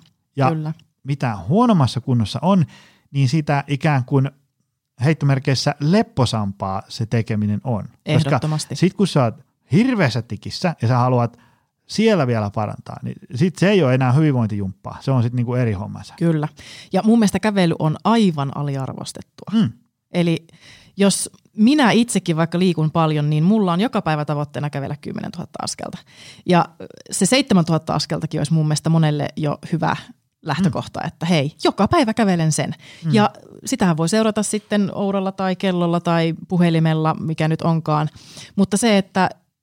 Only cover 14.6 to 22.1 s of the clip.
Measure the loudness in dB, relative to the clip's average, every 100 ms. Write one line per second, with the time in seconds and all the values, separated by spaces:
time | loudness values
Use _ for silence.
14.6 | -6 -8 -14 -10 -2 0 0 -2 -2 0
15.6 | 0 -2 -6 -12 -16 -2 0 0 -2 -8
16.6 | -20 -20 -4 0 2 4 4 2 0 2
17.6 | 2 2 -2 0 0 4 4 2 -4 -4
18.6 | -6 -6 -6 -8 -12 -14 -18 -20 -4 0
19.6 | 0 -2 _ _ _ -2 0 -2 -6 _
20.6 | -20 -20 -16 0 2 2 -6 -12 _ 2
21.6 | 4 6 4 4 2